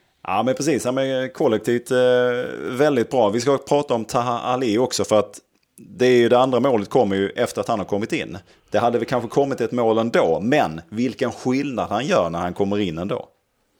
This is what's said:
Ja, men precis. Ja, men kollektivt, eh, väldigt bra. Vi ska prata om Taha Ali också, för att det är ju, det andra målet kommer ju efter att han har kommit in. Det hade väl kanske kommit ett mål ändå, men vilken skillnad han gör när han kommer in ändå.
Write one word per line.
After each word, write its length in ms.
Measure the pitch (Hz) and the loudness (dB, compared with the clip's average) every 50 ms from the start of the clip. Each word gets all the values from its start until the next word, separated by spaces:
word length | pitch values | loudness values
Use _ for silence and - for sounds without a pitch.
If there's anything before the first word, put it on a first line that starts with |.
| _ _ _ _ - | _ _ _ _ -6
Ja, 200 | - 92 104 113 | -4 -2 0 0
men 120 | 131 131 | 0 -2
precis. 300 | - 135 160 143 110 - | -2 0 0 0 0 -2
Ja, 60 | 123 | -2
men 380 | 127 139 135 135 131 127 131 127 | -2 -2 -2 -2 -2 -4 -4 -6
kollektivt, 640 | - - 160 127 113 104 - 120 120 120 - - | -4 -2 0 2 2 0 0 0 0 0 0 0
eh, 60 | 131 127 127 127 123 123 123 123 123 123 127 - 60 60 71 92 | 0 2 4 4 4 4 2 0 -2 -2 -4 -8 -8 -8 -8 -6
väldigt 380 | 127 123 147 151 143 120 110 - | -2 2 2 2 2 2 0 0
bra. 180 | 135 127 110 101 | 2 2 2 2
Vi 120 | 101 123 | 2 0
ska 160 | 113 143 139 131 | 2 2 0 0
prata 360 | - - 147 147 143 - 123 | 2 0 0 0 2 0 -2
om 120 | 113 107 | -2 -2
Taha 340 | - - 123 120 123 117 117 | -2 -2 -2 0 -2 -2 -4
Ali 380 | - 120 127 127 135 113 101 120 | -2 -2 -2 0 0 0 2 2
också, 260 | 127 - - - 98 | 2 0 0 -2 0
för 140 | - 107 104 | 4 4 4
att 200 | 98 - - - - _ _ _ _ _ _ - | 4 2 -4 -18 -20 _ _ _ _ _ _ -20
det 280 | 120 - 101 - 127 | -20 -10 -2 2 4
är 120 | 127 123 120 | 4 6 6
ju, 120 | 120 113 | 6 6
det 100 | 123 120 | 6 4
andra 200 | 131 135 127 117 | 4 4 2 2
målet 300 | 127 139 123 107 98 - | 2 2 2 0 0 0
kommer 260 | - 135 110 101 98 | 2 2 2 2 0
ju 140 | 98 98 - | 0 -2 -2
efter 320 | - - 120 110 - 113 | -2 -4 -4 -4 -4 -4
att 60 | 98 - | -4 -4
han 120 | 117 101 | -4 -4
har 60 | 90 | -4
kommit 280 | - 104 101 110 - 170 | -4 -4 -4 -2 -4 -4
in. 240 | 131 76 - 85 101 - _ _ _ _ _ | -6 -6 -8 -12 -16 -18 _ _ _ _ _
Det 80 | - 104 | -2 0
hade 180 | 117 120 120 120 | 0 2 0 0
väl 100 | 117 - | -2 -2
kanske 220 | 135 120 113 110 | -2 -4 -4 -2
kommit 320 | - 156 147 139 127 - | 0 0 0 0 0 -4
ett 100 | 120 107 | -4 -4
mål 260 | 123 123 117 113 110 113 | -2 0 2 2 2 2
ändå, 420 | 113 120 - 180 123 85 80 78 95 | 0 0 2 2 2 2 0 0 0
men 380 | 120 147 147 107 80 78 82 - - | 0 2 2 2 0 -4 -8 -14 -10
vilken 420 | 104 110 123 127 107 - 131 120 | -6 -4 -4 -4 -4 -4 -6 -6
skillnad 580 | - - - 127 127 135 147 147 127 104 87 82 | -6 -4 -4 -2 -2 -2 -4 -4 -6 -6 -4 -4
han 160 | 101 110 131 | -4 -4 -2
gör 240 | 180 185 117 87 82 | 0 0 0 0 0
när 100 | 82 87 | -2 -4
han 140 | 90 87 90 | -4 -4 -2
kommer 260 | - 101 98 104 104 | -2 -2 -2 0 -2
in 180 | 104 87 80 82 | -2 -2 -4 -6
ändå. 300 | 90 104 127 - - - _ _ _ _ _ _ _ _ _ | -6 -6 -6 -8 -10 -12 _ _ _ _ _ _ _ _ _